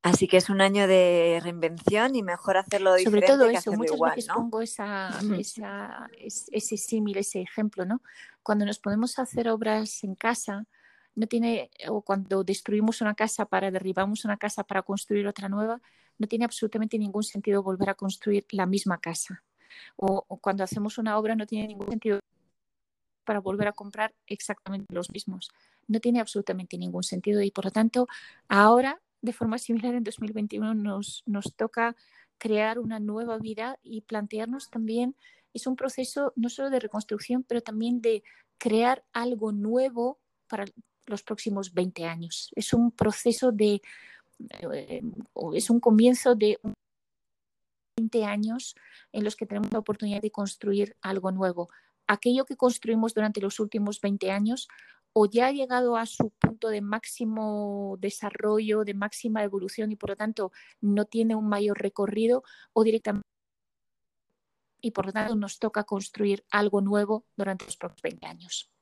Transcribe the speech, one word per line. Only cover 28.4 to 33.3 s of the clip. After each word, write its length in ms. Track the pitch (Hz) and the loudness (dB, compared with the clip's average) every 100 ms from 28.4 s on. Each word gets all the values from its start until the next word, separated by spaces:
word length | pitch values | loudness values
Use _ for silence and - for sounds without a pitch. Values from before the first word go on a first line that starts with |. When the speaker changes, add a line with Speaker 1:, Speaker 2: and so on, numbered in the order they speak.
| _ | _
Speaker 2:
ahora, 520 | 196 208 240 269 330 _ _ | 8 10 10 6 -2 _ _
de 100 | 233 | -6
forma 260 | - 226 233 | -2 -2 -2
similar, 360 | - 233 233 | -2 -2 0
en 100 | 247 | -2
dos 160 | 220 - | -4 -6
mil 120 | 214 | -6
veintiuno 420 | 214 208 208 214 | -4 -6 -4 -2
nos, 480 | 220 208 196 202 - - | -2 -2 -4 -6 -10 -4
nos 280 | 202 202 | -4 -4
toca 400 | - 220 - 233 233 _ _ _ _ | -4 -4 0 -2 -2 _ _ _ _
crear 400 | 226 214 214 233 | -2 0 0 -2
una 200 | 220 220 | -6 -6
nueva 360 | 208 214 233 | -6 -4 -6